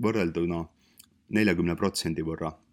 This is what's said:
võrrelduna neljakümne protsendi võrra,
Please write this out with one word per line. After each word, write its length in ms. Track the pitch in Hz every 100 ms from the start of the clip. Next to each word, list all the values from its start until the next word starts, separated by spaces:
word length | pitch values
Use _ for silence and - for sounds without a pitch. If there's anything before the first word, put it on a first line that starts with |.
võrrelduna 640 | 110 110 87 82 87 85 82 _ _ - - _ -
neljakümne 480 | 101 107 85 85 82
protsendi 480 | 95 - 87 80 80
võrra, 260 | 80 82 80 _